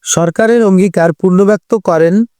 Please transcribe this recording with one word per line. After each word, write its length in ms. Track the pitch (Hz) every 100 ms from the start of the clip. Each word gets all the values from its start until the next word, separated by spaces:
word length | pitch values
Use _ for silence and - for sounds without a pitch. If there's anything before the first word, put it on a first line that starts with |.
| -
সরকারের 560 | - 170 - 220 240
অঙ্গীকার 460 | 214 185 196 170 165
পুনর্ব্যক্ত 580 | 160 190 180 202 208 _ 226
করেন 300 | - 165 165 196 233